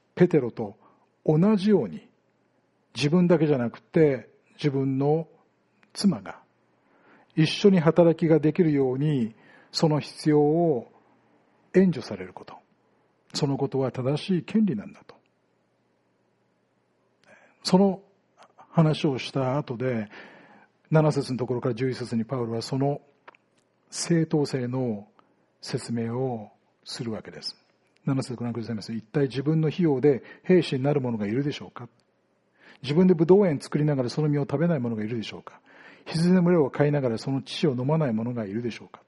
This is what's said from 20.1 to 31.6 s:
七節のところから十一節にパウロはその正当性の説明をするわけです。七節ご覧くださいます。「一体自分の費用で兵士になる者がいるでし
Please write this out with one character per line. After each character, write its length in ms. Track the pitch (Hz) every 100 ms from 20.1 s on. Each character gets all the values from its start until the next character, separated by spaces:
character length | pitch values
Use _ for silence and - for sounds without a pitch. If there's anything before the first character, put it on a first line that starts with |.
| - - - - - _ _ -
七 220 | 156 156
節 200 | 143 131
の 60 | 123
と 80 | 123
こ 80 |
ろ 60 | 123
か 80 | 131
ら 60 |
十 160 | 117 131
一 80 | 120
節 180 | 117 117
に 80 |
パ 120 | 110 131
ウ 100 | 117
ロ 80 |
は 80 | 117
そ 140 | - 131
の 240 | 139 143 _ _ - _ _ _ _ _ _
正 360 | - - 170 160
当 200 | 156 139
性 200 | 135 123
の 400 | 131 123 104 104 _ _ _ _ _
説 320 | - 127 -
明 260 | 117 113 120
を 320 | 131 117 104 _ _ _
す 220 | - -
る 80 | 117
わ 100 | 104
け 80 | -
で 100 | -
す。 140 | - - _ _ _ _
七 180 | - 131
節 120 | 120
ご 100 | 117
覧 80 | 120
く 80 | 117
だ 60 | 110
さ 60 |
い 20 | 110
ま 60 |
す。 100 | -
「一 80 | 113
体 220 | - 151 135
自 140 | 127
分 180 | 135 160
の 80 | 156
費 140 | -
用 180 | 170 131
で 240 | 147 123 - -
兵 200 | - 185
士 140 | - 135
に 60 |
な 100 | 139
る 80 | 147
者 180 | 127 113
が 80 | 104
い 40 |
る 140 | 117
で 80 | 143
し 100 | -